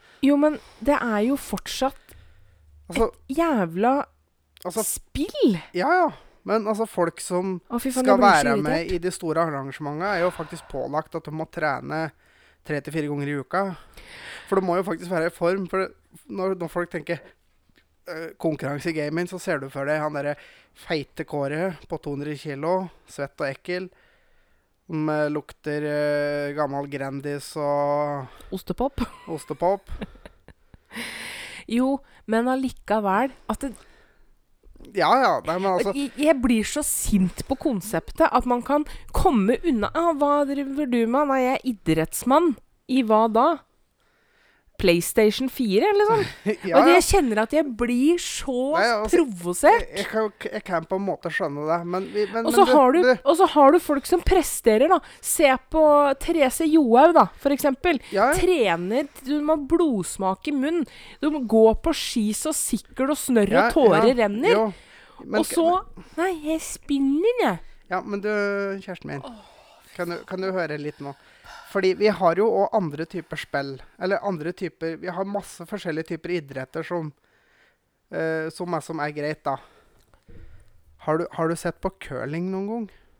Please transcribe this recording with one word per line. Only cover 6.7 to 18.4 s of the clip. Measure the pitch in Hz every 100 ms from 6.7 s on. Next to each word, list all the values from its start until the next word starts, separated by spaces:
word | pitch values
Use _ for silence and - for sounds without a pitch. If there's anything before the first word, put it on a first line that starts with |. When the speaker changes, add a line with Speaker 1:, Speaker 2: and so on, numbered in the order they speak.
| 208 220
Speaker 2:
folk | - 170 -
som | - 180 190 185 -
Speaker 1:
Å, | 156
fy | 269
faen, | 254
Speaker 2:
skal | 254 247
Speaker 1:
jeg |
blir | 202
så | 165 -
Speaker 2:
være | -
med | 151 160
Speaker 1:
irritert. | 170
Speaker 2:
i | 180
de | 180
store | - 170 156
arrangementene, | 165 143 139 - 147 147 190 190
er |
jo | 180
faktisk | - 156 165 -
pålagt | 185 123 147 -
at | 165
de | 151
må | 156 156
trene | - 156 127 131 156 160 - _ _ _ _ -
tre | 151
til | 139
fire | 156 147
ganger | 143 143
i | 143
uka. | 131 175 196 170 - - - - - - -
For | 190
det | 190
må | 175
jo |
faktisk | 190 165 180
være | 180 165
i |
form, | - 170 190 185
for | 190
det, | 190 - _ - -
når, | 202 190 190
når | 170
folk | 180 170
tenker, | 170 151 170 - _ _ _ _ _ _ _ -
eh, | 160 165
konkurranse | -